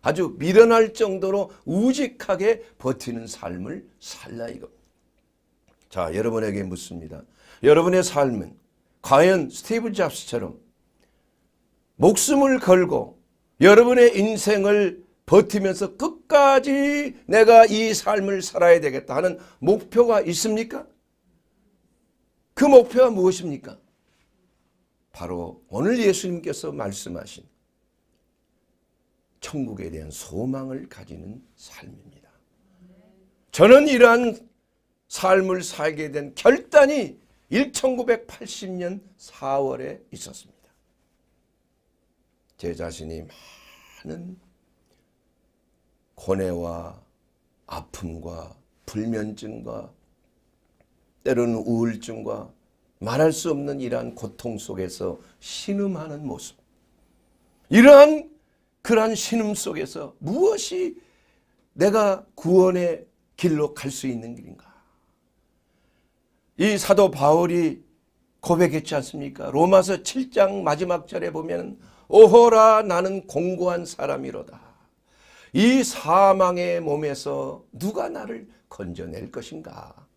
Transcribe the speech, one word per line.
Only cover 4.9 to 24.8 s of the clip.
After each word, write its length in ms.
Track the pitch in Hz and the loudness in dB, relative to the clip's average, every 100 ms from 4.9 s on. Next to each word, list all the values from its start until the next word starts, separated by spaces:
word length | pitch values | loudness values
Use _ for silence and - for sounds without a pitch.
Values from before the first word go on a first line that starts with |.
| _ _ _ _ _ _ _ _ _ _ | _ _ _ _ _ _ _ _ _ _
자, 240 | 95 85 90 | -8 -6 -4
여러분에게 480 | 113 110 110 98 | -4 -4 -6 -8
묻습니다. 600 | 95 90 - 87 78 76 _ _ _ _ | -10 -12 -14 -18 -18 -20 _ _ _ _
여러분의 420 | 135 151 170 185 | 4 4 4 0
삶은 540 | 180 147 139 110 80 - _ _ _ _ | 0 -2 -2 -2 -10 -18 _ _ _ _
과연 480 | - 135 180 190 - | 2 4 6 2 -2
스티브 440 | - - 226 226 | -12 -8 -6 -6
잡스처럼 680 | 196 165 - - 117 92 - _ _ _ _ _ _ _ _ _ _ _ _ _ - | -4 -6 -6 -10 -8 -10 -16 _ _ _ _ _ _ _ _ _ _ _ _ _ 2
목숨을 640 | 156 214 - 277 277 254 | 2 2 0 2 2 0
걸고 600 | 185 185 180 131 107 _ _ _ _ _ | 2 2 2 -4 -8 _ _ _ _ _
여러분의 560 | 165 208 240 254 240 196 | 8 8 6 6 4 4
인생을 840 | 208 214 208 208 196 208 190 - _ _ - | -2 -2 -2 0 2 0 0 -4 _ _ 4
버티면서 680 | 190 208 208 196 185 196 - | 4 4 -2 -4 -4 -8 -8
끝까지 1200 | 320 - _ 294 277 269 277 277 285 285 285 - - | -10 -10 _ 4 6 4 2 -2 0 -2 -6 -12 0
내가 380 | 214 220 226 226 | 4 8 10 8
이 280 | 214 220 | 4 -2
삶을 480 | 214 - 214 196 196 | -4 -4 -4 -4 -6
살아야 380 | 185 - 175 170 | -8 0 4 4
되겠다 360 | 151 131 - 135 | 2 -8 -6 -4
하는 220 | 180 170 - _ | -4 -6 -18 _
목표가 640 | 143 214 - 226 240 208 | -2 -2 -2 0 2 0
있습니까? 680 | 165 165 220 214 226 - - _ _ _ _ _ _ _ _ _ _ _ _ _ _ _ _ | -2 -4 -4 -4 -6 -12 -18 _ _ _ _ _ _ _ _ _ _ _ _ _ _ _ _
그 120 | - 285 | 0 8
목표가 440 | 262 240 240 254 | 8 6 2 0
무엇입니까? 680 | 208 185 180 170 139 - 101 _ _ _ _ _ _ _ _ _ _ | 2 0 -2 -10 -12 -16 -20 _ _ _ _ _ _ _ _ _ _